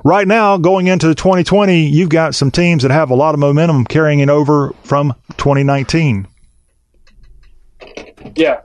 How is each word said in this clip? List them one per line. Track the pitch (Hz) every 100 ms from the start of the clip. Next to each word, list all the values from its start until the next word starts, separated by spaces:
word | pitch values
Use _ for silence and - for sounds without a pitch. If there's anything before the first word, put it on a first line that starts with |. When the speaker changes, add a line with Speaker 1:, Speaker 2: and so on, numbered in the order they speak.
Speaker 1:
right | 143 196 190
now, | 226 208 196
going | 165 190 180
into | 185 160
twenty | 147 185 185
twenty, | 165 196 202 170
you've | 151 151 180
got | 160 160
some | - 139
teams | 170 175 165
that | 131
have | 151 147
a |
lot | 127 156
of | 147
momentum | 143 147 165 143
carrying | 113 151 151 143
it | 139
over | 147 143 147 135 -
from | - 139 147 - - -
twenty | 139 139
nineteen. | 139 139 131 165 151 101 98 _ _ _ _ _ _ _ _ - - - - - - _ - - - - -
Speaker 2:
Yeah, | 156 160 -